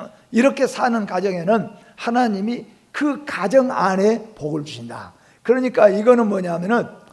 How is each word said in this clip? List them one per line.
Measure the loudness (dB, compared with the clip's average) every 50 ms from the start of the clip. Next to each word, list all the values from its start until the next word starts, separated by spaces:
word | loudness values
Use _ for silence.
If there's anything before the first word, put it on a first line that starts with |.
| -16 -16
<clears throat> | -18 _ _ -4
이렇게 | 2 2 4 4 2 0 -2
사는 | -4 -2 -2 -2 0 0 -2 -4
가정에는 | -4 -4 -4 -2 -2 -4 -2 0 0 0 0 0 -4 -10 -18 -20 -20 -16
하나님이 | -10 -6 -2 0 0 0 0 0 -2 -4 -4 -6 -8 -10 -14 -20 _ _ _
그 | -8 -4 -2 -2 -2 -4 -8
가정 | -10 -8 -4 -2 2 4 4 4 2
안에 | 0 0 0 0 2 2 2 2 2 0 -4 -12 -14
복을 | -10 -8 -6 -6 -6 -8
주신다. | -8 -12 -14 -14 -14 -14 -14 -16 -18 -20 _ _ _ _ _
그러니까 | 0 0 2 2 0 0 2 6 6 6
이거는 | 6 4 4 4 4 4 4 0
뭐냐면은, | 0 -2 -4 -4 -4 -4 -2 0 0 0 -2 -4 -8 -20 -20 -20